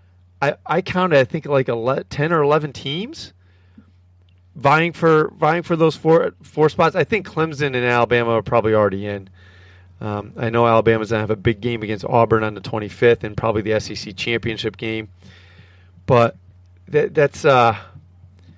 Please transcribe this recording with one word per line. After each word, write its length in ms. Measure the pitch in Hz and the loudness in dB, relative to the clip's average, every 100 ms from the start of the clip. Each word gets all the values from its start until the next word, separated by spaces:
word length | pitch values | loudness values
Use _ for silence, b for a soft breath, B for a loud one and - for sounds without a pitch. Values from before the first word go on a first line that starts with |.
| _ _ _ _ | _ _ _ _
I, 140 | 139 - | -4 -4
I 180 | - 160 | -4 -4
counted, 360 | 190 180 185 143 | -2 -2 2 2
I 60 | |
think, 220 | 127 165 139 | 2 -2 -2
like, 220 | 139 131 | -2 0
ele-, 360 | 117 117 147 - | -2 -2 -4 -6
ten 240 | 151 156 | -4 -2
or 100 | 170 | 0
eleven 300 | 143 151 147 | 2 2 -2
teams. 640 | 123 135 156 233 339 - _ b b b b b _ _ _ _ _ _ - | -8 -10 -8 -10 -14 -20 _ b b b b b _ _ _ _ _ _ -4
Vying 320 | 135 151 170 | 0 2 0
for, 400 | - 165 156 - - | 0 2 4 2 -2
vying 260 | 151 170 | -2 -2
for 120 | 165 | -2
those 220 | 165 160 - | 0 0 0
four, 380 | 160 165 175 - | 2 2 2 -6
four 260 | - - 151 | -10 0 0
spots. 260 | - 160 | 2 0
I 100 | 180 | 0
think 220 | 151 208 190 | -2 -2 -4
Clemson 420 | 160 160 139 147 | -4 -4 -2 -4
and 100 | 127 | -2
Alabama 480 | 123 120 117 120 117 | 2 2 4 2 2
are 100 | 113 | 0
probably 320 | 104 120 110 | 0 0 2
already 320 | 107 104 95 104 | 2 2 0 -8
in. 220 | 101 95 - b b b b b b | -10 -14 -20 b b b b b b
Um, 340 | 110 104 104 - | -8 -8 -10 -8
I 140 | 117 | -2
know 160 | 117 117 | 2 4
Alabama's 440 | 113 110 113 107 | 4 4 2 0
gonna 100 | 110 | -4
have 100 | 107 | -4
a 60 | 104 | -2
big 240 | 117 104 | -2 -2
game 220 | 117 117 | -4 -6
against 220 | 107 107 | -6 -8
Auburn 380 | - 117 113 113 | -2 2 2 2
on 100 | 107 | -2
the 60 | 104 | -6
twenty-fifth 640 | - 110 104 - 120 117 | -8 -8 -8 0 2 2
and 120 | 110 98 | -2 -4
probably 260 | 113 107 | -2 -2
the 120 | 104 | -2
S 160 | 107 - | -2 -4
E 40 | |
C 180 | - 110 | -10 -12
championship 640 | 95 - 117 117 107 110 - | -10 -6 -4 -4 -6 -8 -8
game. 320 | 113 110 107 - b b b b b b b b - | -8 -8 -10 -16 b b b b b b b b 2
But 300 | 123 117 - _ - _ _ - | 4 4 0 _ -20 _ _ -4
that, 260 | 147 147 | -2 0
that's, 300 | 151 143 - | 2 0 2
uh, 320 | 151 127 117 101 B B - _ - - b | 2 4 4 2 B B -20 _ -20 -20 b